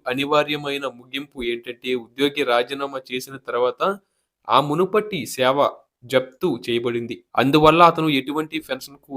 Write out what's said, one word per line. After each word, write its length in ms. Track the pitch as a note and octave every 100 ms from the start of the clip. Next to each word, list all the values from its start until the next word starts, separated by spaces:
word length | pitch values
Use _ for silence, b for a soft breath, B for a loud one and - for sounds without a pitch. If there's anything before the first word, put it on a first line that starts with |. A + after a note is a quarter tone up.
| B2+
అనివార్యమైన 760 | B2+ C#3 D3+ C#3+ D3 C#3+ C#3+ C#3
ముగింపు 560 | A#2+ A#2+ C3+ C#3+ C3
ఏంటంటే 480 | A#2+ A#2 B2 A#2+ B2+ B2+
ఉద్యోగి 480 | A2+ - C#3+ D3
రాజీనామా 580 | B2+ A#2+ B2 C#3 C#3 C3+
చేసిన 340 | - B2 C3 C3+
తర్వాత 440 | - A#2+ B2 - F3 G3+ _ _ _ _ -
ఆ 120 | A#2+
మునుపటి 600 | D3 D#3 F#3 G#3+ G#3+ F3+ G#2+
సేవ 320 | - B2+ C#3+ C3 - _ _
జప్తు 460 | A#2+ C3 B2+ - F3+ B2
చేయబడింది. 560 | - A#2+ A#2+ A#2+ A#2+ - _ -
అందువల్ల 460 | C3 D3+ D#3 E3
అతను 240 | E3+ E3 D#3+
ఎటువంటి 480 | C3+ C3 D3 D#3 D#3+
పెన్షన్‌కు 520 | - C3 C#3+ C#3 _